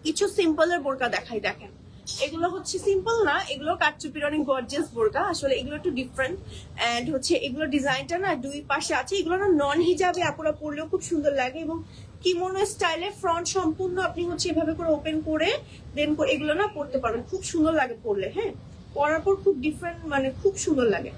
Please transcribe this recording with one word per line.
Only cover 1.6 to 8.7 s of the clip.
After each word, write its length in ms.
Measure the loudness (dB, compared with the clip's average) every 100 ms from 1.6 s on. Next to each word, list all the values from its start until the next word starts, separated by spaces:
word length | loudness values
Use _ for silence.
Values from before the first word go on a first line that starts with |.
| -14 -20 -20 -18 -12 -4
এগুলো 220 | -4 0 -2
হচ্ছে 220 | -2 -6 -2 2
সিম্পল 280 | 2 2 2 4
না, 60 | 2 -2
এগুলো 200 | -4 -2 2
কারচুপির 420 | 2 0 -10 -4 -2
অনেক 120 | 0 2
gorgeous 380 | 0 0 -4 -4 0
বোরকা। 260 | 2 2 0
আসলে 220 | 0 0 0
এগুলো 140 | -2 -4
একটু 120 | -2 -2
different। 360 | -6 -2 -2 -2 -10 -16 -14 -4 0
And 180 | 0 -2
হচ্ছে 180 | -2 2 0 0
এগুলো 180 | -4 0
ডিজাইনটা 420 | 0 2 0 -2 -2
না 60 | 0 -2 -4
দুই 120 | -8 -2